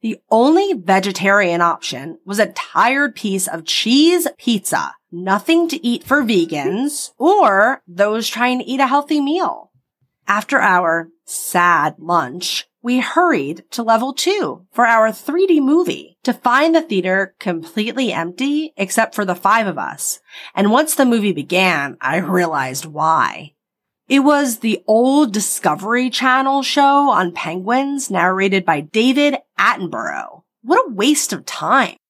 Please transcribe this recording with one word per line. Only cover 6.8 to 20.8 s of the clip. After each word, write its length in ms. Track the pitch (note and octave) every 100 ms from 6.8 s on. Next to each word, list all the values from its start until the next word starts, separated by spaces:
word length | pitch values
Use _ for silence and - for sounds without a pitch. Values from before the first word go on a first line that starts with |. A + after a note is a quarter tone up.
| C#4 - - _
or 640 | C#4+ G#4 C#4+ G3 A3 C4+ _
those 420 | F3 G3+ G#3+ A3
trying 320 | A3+ B3 B3+
to 40 |
eat 140 | - C4
a 80 | C#4
healthy 340 | C#4 C#4+ D4+
meal. 520 | C#4 E4 F4+ A1 - _ _ _ _ _ -
After 320 | G3+ G#3+ C#4
our 480 | G3+ F3+ F3+ E3 E3 _
sad 720 | - - - F3+ F3 E3 D3 D3+
lunch, 680 | D#3 F3 C3 D#3 F3+ - - _
we 200 | A#3 B3+
hurried 640 | - - F4 B3 C#3 A#3 -
to 100 | -
level 300 | A3+ A3+ B3+
two 540 | C#4 - G4+ D4+ - _
for 160 | - A#3+
our 240 | A3+ A3
three 380 | A3 - D#4+ F#4+
D 120 | D#4+
movie 560 | C4 D#4 F4+ C#2+ D#3+ _
to 100 | -
find 440 | - - B3 D#4+ E4
the 40 |
theater 540 | D#4+ G3+ F3+ F#3+ F#3+ _
completely 720 | - E3+ E3 - G#3+ A3+ B3
empty 600 | - E3 F3+ C4+ D4 D#4 -
except 400 | F#3+ - A3 -
for 80 |
the 100 | G3
five 320 | F3+ - A3 G#3
of 120 | D3+
us. 420 | D#2 - - - _ - -
And 160 | - G3+
once 240 | A#3